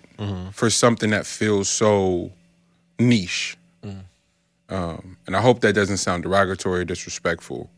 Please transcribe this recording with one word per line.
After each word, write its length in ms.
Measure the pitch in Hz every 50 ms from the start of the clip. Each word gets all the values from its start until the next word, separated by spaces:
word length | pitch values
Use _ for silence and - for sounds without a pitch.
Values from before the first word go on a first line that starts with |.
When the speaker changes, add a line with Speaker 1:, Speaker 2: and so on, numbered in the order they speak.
| - _ _
Speaker 1:
Mm-hmm. 340 | - 107 101 98 90 90 95
Speaker 2:
for 200 | 104 - 123 113
something 400 | - - 123 120 117 - 113 107
that 160 | 107 95 78
feels 420 | - - - 110 107 104 98 98 -
so 640 | - - 113 107 104 101 95 92 90 87 87 95 - _ _ _ _ _ _ _ _ _ _ _ _ -
niche. 560 | 117 123 120 110 87 - - - - - - _ _ _ _ _
Speaker 1:
Mm. 200 | - 101 98 95 95 92 _ _ _ _ _ _ _ _ _ _ _ _
Speaker 2:
Um, 480 | 95 95 87 85 80 80 - 92 90 _ _
and 80 | - 107
I 40 | 98
hope 180 | 110 131 123 -
that 100 | - 107
doesn't 240 | 98 104 101 92 101
sound 260 | 90 - 98 90 87
derogatory 600 | - 92 95 98 98 92 95 - - 98 92 90
or 20 | 90
disrespectful. 840 | 82 87 - - - - - - 90 85 85 - - 62 - - - _